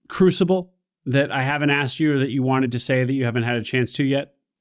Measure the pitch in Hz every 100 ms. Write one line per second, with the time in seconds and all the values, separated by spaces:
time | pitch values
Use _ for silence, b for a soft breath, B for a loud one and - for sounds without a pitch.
0 | - - 185 180 180 185 175 _ _ _
1 | - 135 143 131 131 147 147 143 131 -
2 | 156 139 131 131 127 131 131 120 - 131
3 | 127 135 120 117 117 120 107 131 123 -
4 | 135 139 147 _ _ _